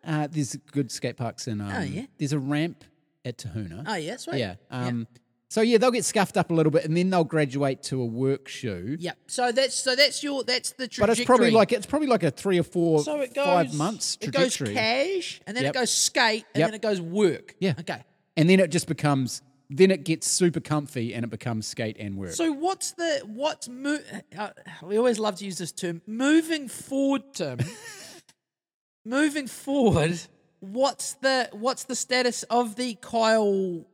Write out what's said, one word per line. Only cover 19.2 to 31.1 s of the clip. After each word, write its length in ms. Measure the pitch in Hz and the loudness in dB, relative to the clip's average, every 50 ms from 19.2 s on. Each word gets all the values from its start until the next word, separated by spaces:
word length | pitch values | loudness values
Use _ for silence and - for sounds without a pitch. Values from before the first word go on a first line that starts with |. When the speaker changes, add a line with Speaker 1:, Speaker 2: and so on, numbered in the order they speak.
| 131 117 - - _ _ _ _ _ _ | 0 -2 -4 -10 _ _ _ _ _ _
Speaker 1:
then 220 | - 135 185 190 | 4 6 6 6
it 120 | 190 160 143 | 6 2 0
gets 240 | 160 160 151 - | -2 -2 -2 0
super 320 | - - - 185 175 - 165 | -2 2 4 2 2 2 0
comfy 540 | - - 151 151 147 135 - 127 113 120 104 | -4 -2 -2 -2 -2 -4 -6 -4 -4 -4 -4
and 100 | 117 120 | -6 -6
it 60 | 113 | -6
becomes 380 | 113 113 - 127 117 110 107 | -8 -6 -6 -4 -4 -4 -6
skate 300 | - - - 117 110 104 - | -6 -6 -6 -6 -6 -6 -8
and 180 | 107 101 98 | -10 -8 -8
work. 140 | 98 98 87 | -8 -8 -8
Speaker 2:
So 200 | 80 - 339 320 | -4 -2 -2 -2
what's 420 | 294 277 320 370 381 381 - - - | -2 -2 -2 -4 -4 -4 -8 -10 -6
the, 280 | - 370 330 302 - - | -4 -4 -2 -2 -4 -6
what's 440 | 208 214 233 277 311 - _ - 233 | -10 -8 -4 -4 -4 -4 _ -12 -16
mo-, 300 | 247 254 269 285 294 294 294 202 202 196 190 _ - | -14 -8 -4 -4 -4 -4 -6 -10 -14 -14 -14 _ -12
uh, 120 | 170 214 196 - - - 190 165 - - | -10 -10 -10 -12 -16 -20 -20 -18 -18 -8
we 140 | 175 208 | -2 0
always 220 | 214 240 254 233 202 | 2 2 2 2 2
love 160 | 214 214 190 | -2 -4 -4
to 80 | 170 202 | -4 -10
use 120 | 196 180 147 | -10 -8 -8
this 120 | 180 156 | -8 -10
term, 300 | - - 190 175 170 165 _ | -8 -6 -6 -6 -6 -8 _
moving 600 | - 220 226 262 285 311 330 320 320 330 302 277 | -12 -6 0 2 4 6 4 4 2 -4 -4 -4
forward, 560 | 233 - - - - 269 269 277 277 277 269 269 - - | -10 -12 -14 -10 -4 -2 0 2 2 2 0 -2 -8 -8
Tim. 260 | - 175 143 123 123 131 | -6 -6 -4 -2 -4 -4
Speaker 1:
<laughs> 60 | 170 - 415 453 453 427 381 - - - 349 _ _ _ _ _ _ _ _ _ _ _ _ _ _ _ _ _ | -4 -6 -14 -16 -18 -18 -18 -18 -20 -20 -20 _ _ _ _ _ _ _ _ _ _ _ _ _ _ _ _ _
Speaker 2:
Moving 420 | 220 247 277 302 302 285 302 277 | -2 0 2 2 2 0 -2 -6
forward, 720 | 220 - - - - 277 285 254 214 160 165 147 165 175 170 - - _ _ _ _ _ _ | -6 -12 -12 -4 -2 2 4 4 4 4 4 2 0 -2 -4 -8 -16 _ _ _ _ _ _
what's 540 | - 190 202 247 269 277 254 - - - | -18 -10 -2 0 0 0 0 -2 -10 -10